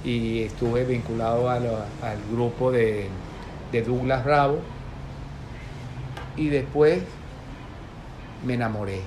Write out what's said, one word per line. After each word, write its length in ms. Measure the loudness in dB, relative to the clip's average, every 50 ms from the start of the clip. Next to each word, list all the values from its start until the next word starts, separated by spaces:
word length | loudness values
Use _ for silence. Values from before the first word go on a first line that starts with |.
| -2
y, 40 | 0
y 340 | 0 0 2 2 0 0
estuve 420 | 0 -2 0 0 0 2 4 2 4
vinculado 640 | 2 2 0 0 -2 -2 0 2 2 4 4 4 4
a 120 | 2 2
lo, 160 | 2 0 0
al 420 | -2 -4 -6 -8 -6 -6 -4 -4 -4 -4 -2
grupo 400 | 0 2 2 0 2 2 2 4
de, 340 | 6 6 6 6 4 0 -2 -4 -6 -8 -8 -10 -10 -12 -12 -12 -12 -12 -8 0
de 120 | 0 0
Douglas 420 | 2 2 0 2 2 2 2 2 4
Bravo 340 | 4 6 6 6 6 4 0 -2 -8 -10 -10 -10 -10 -10 -10 -10 -10 -10 -10 -10 -10 -10 -10 -10 -10 -10 -12 -10 -12 -12 -10 -10 -10 -10 -8 -8 -8 -8 -8 -8 -8 -4
y 120 | 0 0 2
después 520 | 2 2 0 0 4 8 8 8 8 4 0 -4 -10 -12 -12 -12 -12 -12 -12 -12 -12 -12 -12 -12 -12 -12 -14 -14 -14 -14 -12 -12 -12 -12 -12 -12 -12 -6 -2
me 100 | 0 0
enamoré. 460 | 2 0 0 0 -2 -2 -2 -4 -4 -6